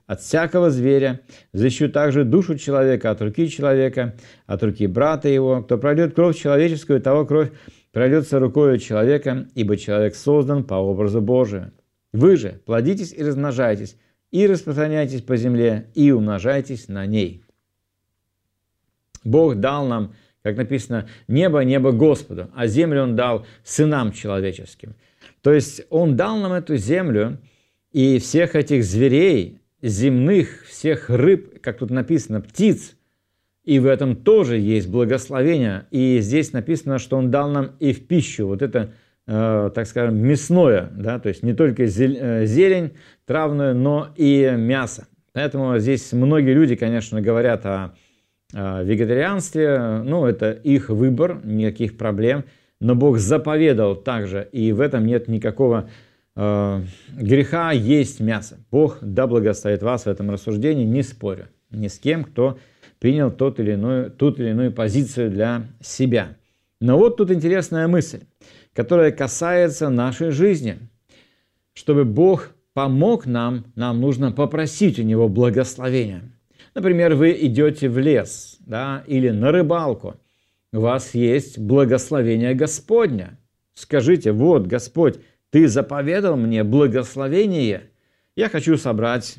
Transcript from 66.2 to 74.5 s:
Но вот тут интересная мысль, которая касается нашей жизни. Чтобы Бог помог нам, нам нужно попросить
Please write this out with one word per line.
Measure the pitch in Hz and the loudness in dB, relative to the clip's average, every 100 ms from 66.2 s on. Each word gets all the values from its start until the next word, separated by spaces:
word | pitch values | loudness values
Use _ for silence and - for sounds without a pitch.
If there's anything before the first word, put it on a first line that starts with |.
| 90 - _ _ _ _ | -2 -10 _ _ _ _
Но | 117 139 | 2 4
вот | 233 233 | 4 2
тут | 190 | 0
интересная | 180 165 190 170 165 165 | 0 0 -2 -2 -2 0
мысль, | 175 170 - - _ _ - _ | 0 0 -8 -20 _ _ -20 _
которая | - 117 175 156 | -6 0 4 4
касается | - 139 - 170 180 175 143 151 | 2 -6 -4 -2 2 2 0 -2
нашей | 123 127 120 165 | 0 -2 -2 -4
жизни. | 139 190 170 120 92 120 _ _ _ _ _ _ _ _ | 2 2 2 -4 -10 -14 _ _ _ _ _ _ _ _
Чтобы | - - 147 131 | -8 0 2 2
Бог | 110 180 180 - _ _ - | 4 4 2 -2 _ _ -6
помог | 139 131 185 233 131 | -2 2 2 0 -2
нам, | 120 120 123 113 | -4 -4 -6 -10
нам | - 123 120 | -8 -4 -2
нужно | 135 127 135 | -2 0 -2
попросить | 113 143 | -2 -2